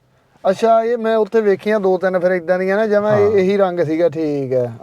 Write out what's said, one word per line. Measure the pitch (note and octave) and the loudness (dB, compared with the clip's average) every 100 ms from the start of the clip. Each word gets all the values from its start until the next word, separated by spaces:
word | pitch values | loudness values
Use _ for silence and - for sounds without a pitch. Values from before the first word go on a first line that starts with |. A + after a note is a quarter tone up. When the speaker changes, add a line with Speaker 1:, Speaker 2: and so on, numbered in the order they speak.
| _ _ _ _ F#3+ | _ _ _ _ -2
Speaker 1:
ਅੱਛਾ, | F#3+ A3+ A3+ | 0 2 2
ਇਹ | A3+ A#3+ | 0 -2
ਮੈਂ | A3 A3+ | 0 0
ਉੱਥੇ | G#3 A3+ | 0 0
ਵੇਖੀਆਂ | G#3 F#3+ G#3+ G#3+ | 0 0 0 0
ਦੋ | F#3+ F#3 | 0 0
ਤਿੰਨ | F#3 F#3 | 0 0
ਫਿਰ | F3+ | 0
ਏਦਾਂ | F#3 E3 F#3 | 0 -2 -2
ਦੀਆਂ | F#3+ G3 | 0 0
ਨਾ, | A3 | 0
ਜਮਾਂ | G#3 G#3 G#3 | 0 2 2
ਇਹ-, | G#3 | 2
Speaker 2:
ਹਾਂ। | G3+ | 2
Speaker 1:
ਇਹੀ | F#3 G3+ | 2 2
ਰੰਗ | F#3+ F3 | 0 0
ਸੀਗਾ, | D3+ D#3+ E3+ | -2 0 0
ਠੀਕ | D#3 D3+ C#3+ C3 | 0 -4 -4 -2
ਹੈ। | B2+ A#2+ A#2 | -2 -2 -4